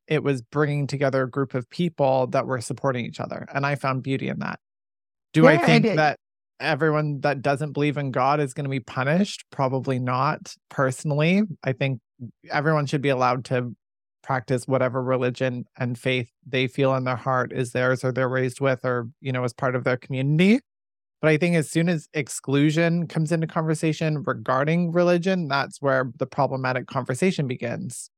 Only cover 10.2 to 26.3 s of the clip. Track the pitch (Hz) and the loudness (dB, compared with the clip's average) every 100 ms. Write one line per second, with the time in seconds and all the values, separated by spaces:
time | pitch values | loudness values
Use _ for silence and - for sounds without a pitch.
10.2 | 139 - - - _ - 131 123 156 143 | 0 -2 -8 -20 _ -2 -2 0 -2 0
11.2 | 156 190 214 - - 131 139 127 - _ | 2 2 0 -4 -6 -2 -2 -4 -10 _
12.2 | 120 - - 147 147 156 139 151 139 127 | -18 -18 -6 -2 2 2 0 0 0 2
13.2 | 127 123 117 131 123 107 _ _ _ _ | 2 0 -2 -2 -2 -8 _ _ _ _
14.2 | - 131 - 127 - 131 127 127 127 127 | -6 -4 0 -2 0 0 2 0 -2 0
15.2 | 127 120 131 123 110 - 123 120 131 127 | 0 -2 -4 -4 -10 -6 -6 -4 -2 -2
16.2 | 117 _ - 123 131 - 135 131 127 123 | -4 _ -6 -2 -2 0 2 2 -2 -4
17.2 | 135 127 120 - 120 127 127 127 131 123 | -2 -2 -2 -4 -4 0 2 2 0 0
18.2 | 131 131 127 - 135 131 131 123 117 - | 0 0 -2 0 0 0 0 -2 -4 -8
19.2 | 135 127 123 - 135 127 127 127 - 131 | -6 -4 -4 -2 -2 0 0 -2 -2 -2
20.2 | 139 156 190 240 - _ _ _ _ _ | 0 4 6 4 0 _ _ _ _ _
21.2 | 151 151 175 170 143 165 170 165 - 156 | 2 4 4 2 2 0 2 0 -2 -6
22.2 | 123 - - 139 151 151 170 170 165 - | -6 -8 -2 2 4 4 2 2 -2 -2
23.2 | 156 165 160 175 160 156 165 151 160 151 | 0 0 -2 -2 -2 0 0 0 -2 -2
24.2 | - 123 110 131 143 170 175 170 175 175 | -2 -4 0 0 2 2 2 2 4 4
25.2 | 175 190 151 139 135 - 139 131 127 117 | 2 -2 0 0 -2 -2 0 2 0 -4
26.2 | 131 | -6